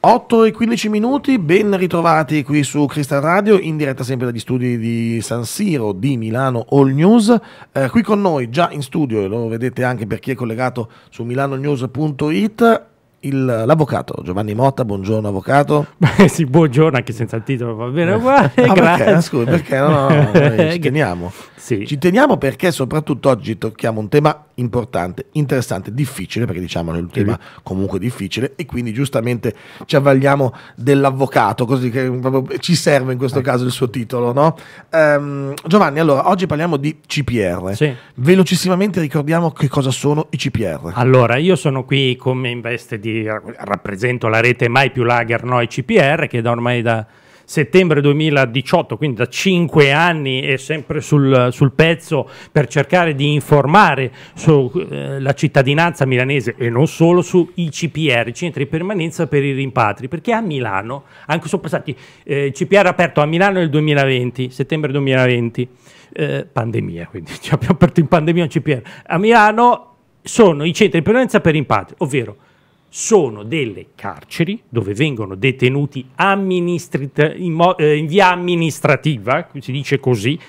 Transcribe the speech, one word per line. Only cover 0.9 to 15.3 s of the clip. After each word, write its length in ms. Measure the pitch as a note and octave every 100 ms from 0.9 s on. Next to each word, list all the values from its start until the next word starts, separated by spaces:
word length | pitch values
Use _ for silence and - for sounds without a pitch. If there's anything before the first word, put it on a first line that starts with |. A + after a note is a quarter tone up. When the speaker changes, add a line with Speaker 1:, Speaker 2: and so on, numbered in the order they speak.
| G#3+ A3+ C#4 - C4
Speaker 1:
ben 400 | D3+ F#3 G#3 F#3+
ritrovati 680 | F3 E3+ E3 D#3 C#3 D#3
qui 180 | C3 D3
su 240 | C3+ D3 C#3+
Crystal 340 | D3+ C3+ C#3
Radio, 380 | D3+ F#3 G#3 G3+
in 180 | D#3+ D#3
diretta 280 | C#3+ B2+
sempre 220 | B2 B2+ B2
dagli 120 | A#2
studi 400 | - C3 B2 A#2
di 420 | A2+ A#2 A#2 A2+
San 240 | - A#2
Siro 460 | A#2 - G#3 D3 G#2+
di 260 | F#2 C3 B2
Milano 480 | A2 A#2 C3+ B2 -
All 240 | C#3+ C3+
News. 420 | C3+ F3 A#3 G#3 A#3 - - -
Eh, 160 | - C3
qui 140 | A3+
con 180 | G#3+ G#3
noi, 280 | G3 D3+ A#2+
già 200 | C3 E3+
in 120 | D3
studio, 380 | C3 F3 C#3 A2
e 60 | F#2+
lo 220 | A#2 A2+
vedete 340 | A2+ B2 B2
anche 240 | B2 B2+ G#2+
per 140 | G#2
chi 100 | -
è 40 | C3
collegato 520 | A#2+ A2+ B2+ B2+ A2 - _
su 140 | -
milanonews 640 | A#2+ B2 C#3 C3+ D3 C3+ B2+
punto 400 | - D#3 C3+ D3+
it, 560 | F3+ G#3 - A#3 A3+ - _ _ _
il, 260 | C#3 C3+
l'avvocato 800 | B2+ A2+ A2+ D#3+ C#3+ A2 - -
Giovanni 320 | - F#2 G#2+
Motta. 300 | G#2 C3+ C3
Buongiorno, 420 | A#2 G2 F#2+ A2
avvocato. 640 | G#2